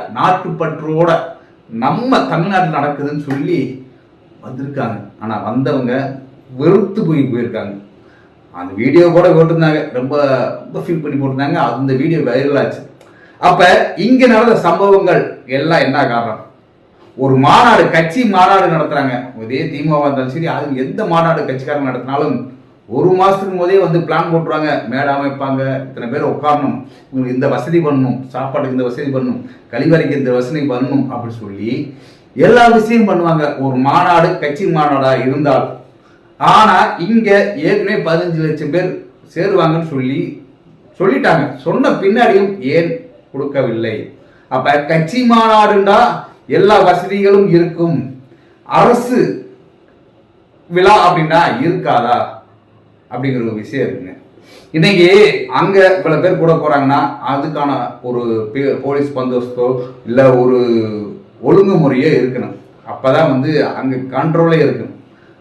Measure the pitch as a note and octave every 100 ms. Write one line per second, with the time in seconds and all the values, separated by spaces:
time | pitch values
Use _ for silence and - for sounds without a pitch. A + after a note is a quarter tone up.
0 | - A2+ E3+ F#3 F3+ D#3+ D#3+ D3 D#3 D#3
1 | E3+ D#3+ - - _ _ - A2+ C3+ G3
2 | B3 A#3+ - E3 G3 F#3+ E3+ D3 C#3+ C#3
3 | C#3 D3 C#3 C3+ E3 D#3 A#2+ - - _
4 | _ _ _ _ - B2+ C3+ C3+ A2+ G2+
5 | - - A2 G#2 G#2 B2 C3 C3 A#2 C3
6 | C3+ - - - - B2+ D#3 G#3 G3 A3
7 | D#3+ D3 C3 A#2 G#2+ G#2+ G2+ G2+ - -
8 | - _ _ _ _ F2 F2+ F#2+ C3+ E3
9 | F3 E3 F3 D#3+ D#3+ E3 D#3+ D3+ - B2
10 | C3 D3 C#3 C3 - - - - - E3
11 | D3+ C3+ C3+ B2+ C#3+ E3 C3 B2 C3+ B2+
12 | E3 D#3+ B2 C3 C#3+ C3+ - - - -
13 | - - - - F3 F#3+ F3+ - - -
14 | A3 C4 B3+ A3 A3+ G#3 F3 F3 G3 G3
15 | F3 D3 - - - C3+ D#3+ D#3+ C3 C#3+
16 | C3 A#2+ A2+ - - _ _ _ _ _
17 | _ - C3 C3 C#3 D3 A#3+ G3+ E3 E3
18 | D#3+ B3+ A3 F#3 F#3 G3 E3+ D#3 C#3+ C#3+
19 | C3 B2 - A2+ A2+ C#3 D#3+ C#3 D#3 D3
20 | C#3+ B2+ B2+ D#3+ D#3+ C3 D3 B2+ C3 -
21 | G3 E3 E3 D#3 C#3 C3 D3+ D3+ C3 B2
22 | - A#3 C#3+ B2 - - - _ - B2
23 | F3+ F#3 F#3+ F#3+ G3 F#3 F3+ G3 E3+ E3
24 | D#3+ D#3+ E3 E3 D#3 D#3 D3+ C3+ G#2+ C3
25 | C#3+ C#3 C#3 B2+ C3+ C3 C3+ C3 C3+ -
26 | A#2 D3 C3+ - D3+ C#3+ C3 - - -
27 | - C3 B2 B2 C3+ - E3+ E3 D3 C3+
28 | B2+ - - B2+ C3 C#3+ C3 B2+ B2 D3+
29 | C#3 C3 B2 A2 - - - A#2+ D#3 D#3+
30 | C#3+ C#3+ B2+ B2 B2 D#3 C3+ B2 C3+ C3
31 | A#2 A2+ A2+ A2 G#2 G2 G#2+ D3 C3+ -
32 | - - _ - F3+ A#3+ A#3 A3+ A3 A#3
33 | G3+ F3 E3+ D#3+ C#3+ B2+ C3+ B2+ C#3 E3
34 | F3+ E3+ F3 F3+ D3 C#3+ F#3 D#3 D3 C3+
35 | C3 C3 C3 C#3+ C#3+ C3 - - - _
36 | _ _ _ - C#3 G3 G#3+ F#3 E3 -
37 | F3 A3+ G3+ G3+ - C#3 E3+ G3+ F#3+ G#3
38 | D#3+ E3 F3+ D#3+ D#3 - C#3+ F3 F3+ -
39 | - _ - D#3+ G3 F#3 D#3+ D#3+ E3 C3+
40 | B2+ D3+ - - - _ _ _ _ -
41 | F#3 C#4 G3+ D#3+ C3+ - E3 A3 C#4 F3
42 | G3 A#3 A3+ G3 G3 - B2+ E3 E3+ -
43 | - - _ C#3 C#3+ C#3 B2+ A2+ A2+ G#2+
44 | - - - _ - B2+ C#3+ D3 D3 E3
45 | D#3 B3+ A#3+ A3+ A3 G#3+ G#3 G3 G3 G3+
46 | F3+ - - - - D#3 G3+ G#3 F3+ F3
47 | - G3+ G3 G3+ F3 E3+ E3 - E3+ C#3+
48 | - - - - _ _ - D3 A#3 -
49 | A#3+ A#3+ - - - - _ _ _ _
50 | _ _ _ _ _ _ - F3 G3 G#3
51 | F3+ D#3+ D#3 E3 - - E3+ - - B2+
52 | A#2+ - - - - _ _ _ _ _
53 | - B2+ C3 B2 A2+ G#2+ G2+ C3+ A2+ F2+
54 | - - - _ - - - D#3+ G3+ F3+
55 | F3 G3+ G#3 B2+ B2+ C3 F3 G3 F#3 F#3
56 | D#3+ D3+ F3 D#3+ E3 D3+ D3+ C#3 C3+ C#3+
57 | C#3+ - C3 C#3 D#3+ D3 C#3+ C3 A#2+ -
58 | B2 A#2+ A#2 A2 A2 C3+ C3+ A#2 C3 C#3+
59 | C#3+ B2 B2+ B2 B2 - B2 C3 - -
60 | A2 B2 C3 B2 B2+ B2 A#2+ A#2 A2 G#2
61 | G#2 - - - B2+ F3+ G3 F3 C#3 B2+
62 | D#3 B2+ B2+ B2 G#2 - - _ - -
63 | C3 D3+ D#3 B2+ C#3+ D3 - - C3 C3
64 | - C3 D#3+ D#3+ E3 D#3+ C#3 B2 - -
65 | - _ _ _